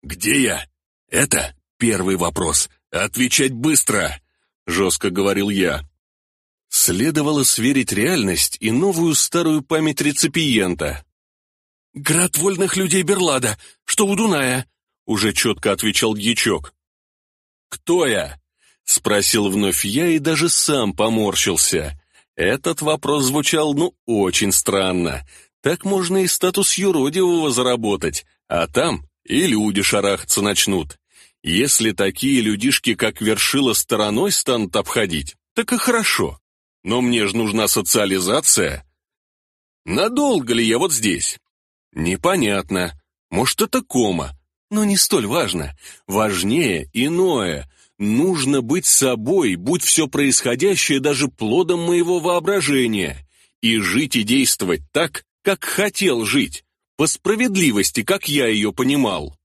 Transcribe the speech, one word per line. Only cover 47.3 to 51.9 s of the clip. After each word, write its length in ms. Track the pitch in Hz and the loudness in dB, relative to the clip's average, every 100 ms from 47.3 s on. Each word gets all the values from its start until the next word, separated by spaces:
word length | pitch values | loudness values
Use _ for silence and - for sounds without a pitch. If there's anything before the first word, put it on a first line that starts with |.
| 143 95 73 67 _ _ _ | 2 -2 -4 -10 _ _ _
Нужно 640 | 104 113 175 175 131 143 | -2 0 0 0 0 0
быть 240 | 117 165 - | 0 -2 2
собой, 680 | - 131 120 110 190 131 | 2 2 0 0 0 2
будь 300 | 90 98 170 | -2 -2 -2
все 240 | - - 151 | 0 0 0
происходящее 880 | 147 143 123 127 123 185 190 - 139 | 0 0 0 0 0 2 2 0 0
даже 300 | 139 139 143 | 0 0 -2
плодом 540 | - 107 135 170 175 | -2 -2 0 2 0
моего 360 | 170 | 2